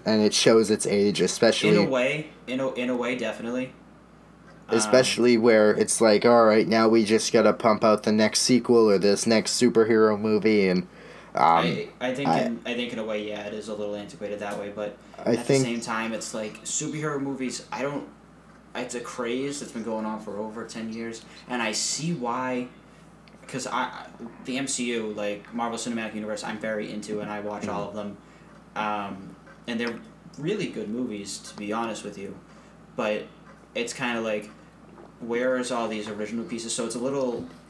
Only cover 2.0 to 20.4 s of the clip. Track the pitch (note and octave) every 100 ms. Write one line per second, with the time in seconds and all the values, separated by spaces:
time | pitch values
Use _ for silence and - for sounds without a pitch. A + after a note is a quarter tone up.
2 | C3 D3+ D#3 - - B2+ C3+ B2 B2 B2
3 | A#2+ B2+ A2+ G#2+ A2+ B2+ C3 - - -
4 | - - - - - - - A2+ A2 B2+
5 | B2+ - A#2+ A#2+ A2+ A2 G#2+ G#2 G#2+ -
6 | A2+ G#2 A#2 A#2+ A2 G#2+ F2 A2+ A2+ A2+
7 | G#2 A2 - A#2+ G#2+ G2+ A#2+ G#2 A2+ G#2+
8 | - G#2+ G#2+ - - B2 A#2+ A#2+ A2 G2
9 | G2+ G2+ A2+ A2 F#2+ - A#2+ A2+ A2 A2+
10 | A2 G#2 A2 G#2+ A2 G#2+ F#2+ F2+ F2+ -
11 | - - - - D2+ E2 E2+ D#2+ - -
12 | B2+ B2+ C#3 - - A#2 B2 A#2+ A#2+ A2+
13 | A2 G#2+ G#2 G#2 G#2 G#2+ G#2+ G#2 G#2 G#2
14 | G2+ - G#2 G2+ G#2 G#2 G2+ G#2 G#2 -
15 | - - A#2 A#2 - C#3 B2+ A#2 A#2 A2+
16 | A2+ A2 - A2+ G#2+ - - - D#3 D3+
17 | D3+ C#3+ C#3 C3 B2+ - - A2 C#3 C#3+
18 | - - - - - - - - B2+ B2
19 | A#2+ - A#2 B2+ C#3 C#3 A#2 A#2+ A2 A2
20 | A2 G#2+ - G2+